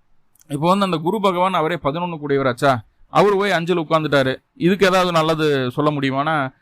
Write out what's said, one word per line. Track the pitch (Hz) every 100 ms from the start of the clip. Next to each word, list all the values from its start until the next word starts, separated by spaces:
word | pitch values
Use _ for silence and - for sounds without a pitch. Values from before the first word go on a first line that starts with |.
| _ _ _ _ -
இப்போ | 143 165
வந்து | 196 190
அந்த | 165
குரு | 160 220
பகவான் | 196 175 185
அவரே | 180 160 170
பதினொன்னு | 143 160 175 160 147
கூடியவராச்சா, | 139 135 117 143 120 - _ -
அவரு | 156 196 196
போய் | 202
அஞ்சுல | 170 170 170
உட்கார்ந்துட்டாரு. | 156 160 151 143 131 123 _ -
இதுக்கு | 165 196 190
ஏதாவது | 185 180
நல்லது | 165 156 160 151 139 127
சொல்ல | 147 151
முடியுமானா, | 143 139 135 151 156 131 _